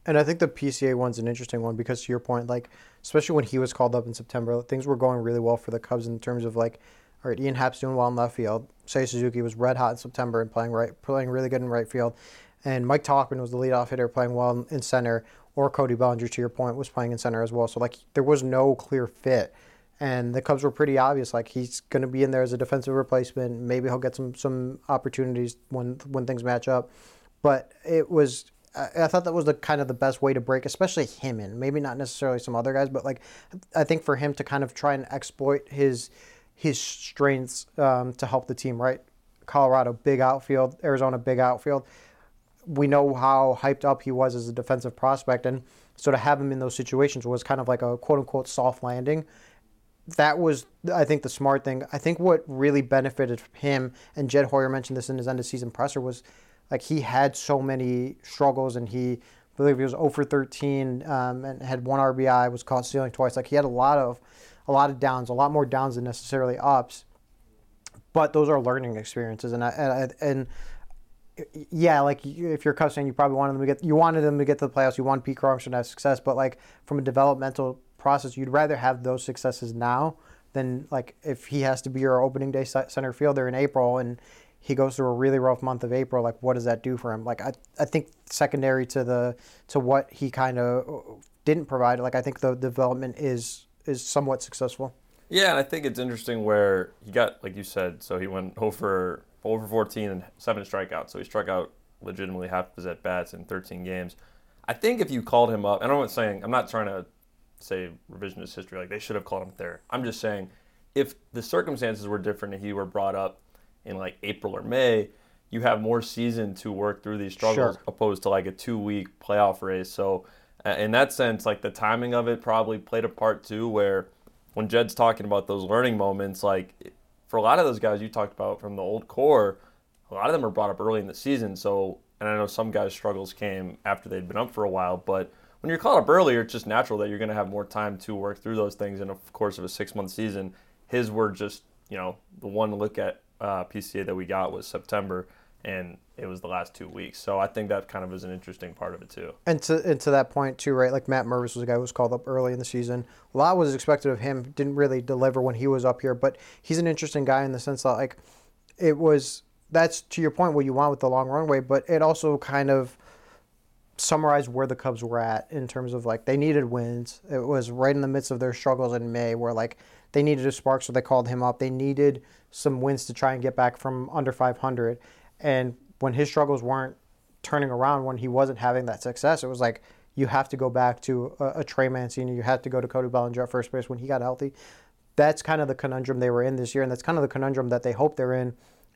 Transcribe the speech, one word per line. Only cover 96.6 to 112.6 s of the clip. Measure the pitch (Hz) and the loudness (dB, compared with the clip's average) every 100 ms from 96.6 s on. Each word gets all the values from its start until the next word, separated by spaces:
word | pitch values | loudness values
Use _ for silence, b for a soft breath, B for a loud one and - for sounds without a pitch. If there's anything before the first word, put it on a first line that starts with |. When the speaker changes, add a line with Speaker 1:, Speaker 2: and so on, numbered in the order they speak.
| 101 95 90 - | 4 4 0 -10
Speaker 2:
he | 107 | -4
got, | 117 110 - | 2 2 0
like | 98 95 | -12 -12
you | |
said, | 95 101 90 82 | -8 -4 -4 -6
so | - 92 | -8 -6
he | 95 | -4
went | 95 92 - | -6 -8 -4
oh | 110 | -4
for, | 95 98 95 92 80 - _ | -2 -2 0 -2 -6 -14 _
oh | 110 110 | -4 -4
for | 107 | 0
fourteen | 110 107 - 104 | 0 0 -4 -6
and | 92 - _ | -6 -10 _
seven | - 107 | -4 -4
strikeouts. | 98 98 92 82 - | -4 -6 -4 -8 -8
So | 95 | -12
he | |
struck | 95 110 92 | -6 -6 -2
out | 92 85 _ _ _ | -2 -4 _ _ _
legitimately | 98 95 95 92 90 | -14 -10 -8 -8 -4
half | 92 92 | -4 -6
of | - | -10
his | |
at-bats | 90 85 92 90 87 | -12 -8 -4 -4 -6
in | 87 87 | -12 -10
thirteen | 95 - 90 | -10 -10 -12
games. | 90 92 90 - b b b b - | -8 -8 -8 -12 b b b b -8
I | |
think | 120 214 240 | -2 0 0
if | 156 | -2
you | 131 | -2
called | - 120 120 | 2 4 4
him | 107 | 2
up, | 101 101 | 0 0
and | 117 | 2
I'm | 143 | 0
not | 120 | 0
saying, | - 110 98 | -2 -2 -2
I'm | 107 | -2
not | 127 - | -2 -2
trying | 113 104 | -4 -4
to | 95 90 _ _ _ _ _ | -6 -10 _ _ _ _ _
say | - 95 90 82 _ | -8 -8 -8 -14 _
revisionist | 92 98 95 - | -14 -12 -12 -16
history, | - 92 92 | -16 -14 -14
like, | 90 | -12
they | 104 | -12
should | - 104 | -8 -8
have | |
called | - 98 | -6 -10
him | 92 - | -10 -12
there. | 87 85 _ | -12 -12 _
I'm | 123 | -6
just | 120 110 | -6 -6
saying, | 110 104 92 b b b b | -6 -6 -10 b b b b
if | 135 139 - _ | -2 -2 -4 _
the | 117 | -12
circumstances | 113 175 165 127 120 104 101 | -4 -2 -2 -4 -4 -4 -6
were | 104 | -4
different | 101 101 101 | -4 -6 -8
and | 98 | -10